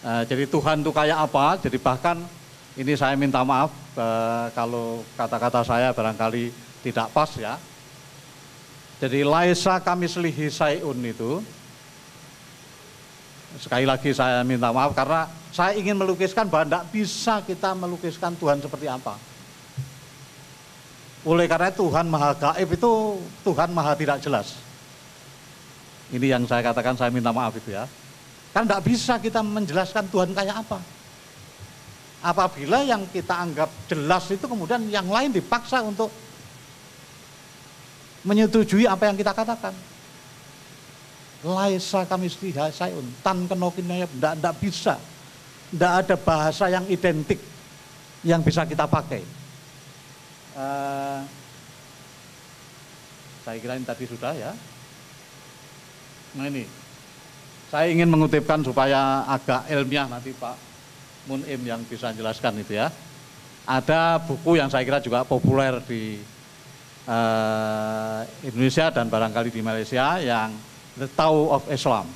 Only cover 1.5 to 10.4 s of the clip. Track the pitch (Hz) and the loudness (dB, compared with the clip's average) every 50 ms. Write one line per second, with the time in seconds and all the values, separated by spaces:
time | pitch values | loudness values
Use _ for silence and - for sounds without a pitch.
1.5 | 180 - - 143 120 127 - 135 127 127 - 170 170 165 175 175 - - - - | 2 2 -2 -2 -2 0 0 0 0 2 0 0 0 0 -6 -14 -16 -20 -20 -20
2.5 | - - - - - 135 131 135 147 135 143 131 139 139 143 139 131 127 131 131 | -20 -20 -20 -16 -10 -6 -2 -2 0 2 2 2 2 2 2 2 2 2 2 2
3.5 | 135 127 143 156 - - - - - 135 117 113 113 113 113 113 117 117 117 117 | 2 2 2 0 -2 -12 -20 -12 -6 -4 -2 0 0 0 0 0 -2 -2 -4 -4
4.5 | - 123 117 117 120 120 117 117 117 117 107 - - - 117 113 120 113 120 123 | -4 -4 -4 -2 -2 -4 -4 -6 -6 -8 -10 -12 -6 -6 -4 -4 -2 -2 0 2
5.5 | 120 120 117 - 123 117 127 131 120 - 107 110 110 107 113 113 113 120 117 120 | 2 2 2 2 2 2 2 2 0 0 -2 -2 -2 0 -2 -2 -2 -2 -4 -6
6.5 | 120 - - - - - - 131 123 117 113 110 - 151 151 151 - - 110 104 | -8 -14 -20 -20 -20 -8 -8 -4 -2 -2 -4 0 2 2 2 2 -2 -8 -6 -8
7.5 | 127 151 - - - - - - - - - - - - - - - - - - | -8 -8 -12 -20 -20 -20 -20 -20 -20 -20 -20 -20 -20 -20 -20 -20 -20 -20 -20 -20
8.5 | - - - - - - - - - - 143 127 123 139 143 143 151 165 175 180 | -20 -20 -20 -20 -20 -20 -20 -20 -8 -4 -4 0 0 2 4 4 4 6 6 6
9.5 | 175 175 - 196 185 180 180 185 180 180 175 165 - 175 170 165 143 143 | 4 4 4 2 2 2 2 0 0 0 -2 -2 -2 -2 -2 -2 -2 -2